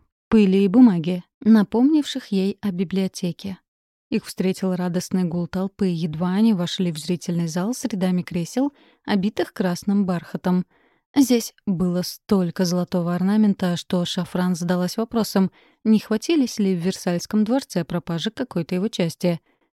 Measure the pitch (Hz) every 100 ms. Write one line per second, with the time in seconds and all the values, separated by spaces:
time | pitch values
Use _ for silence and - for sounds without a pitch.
0 | _ _ _ 226 202 190 196 214 247 175
1 | 160 180 - _ 214 220 196 226 262 311
2 | 277 262 - 190 196 - 202 175 185 185
3 | 190 - 175 - 196 185 _ _ _ _
4 | _ 320 - - 185 185 190 180 180 175
5 | - 185 175 175 170 185 196 - 190 170
6 | 165 151 180 190 226 190 175 - 180 156
7 | - 180 - 170 170 160 196 254 - 190
8 | 185 180 165 175 165 - 277 - _ _
9 | - 196 196 - 349 - 185 175 - 202
10 | 190 175 - - 185 180 - _ _ _
11 | _ - 262 240 - - - 175 180 175
12 | 175 - - 196 175 - 180 180 180 180
13 | 170 175 185 214 214 190 180 170 - 180
14 | 175 - 170 185 180 170 175 180 180 -
15 | 226 233 208 202 190 - _ _ 214 220
16 | - 220 - 330 247 - 196 180 175 -
17 | - 175 - 214 214 262 - 185 165 170
18 | - 170 220 - 247 180 160 185 214 -
19 | 170 - 180 170 - _ _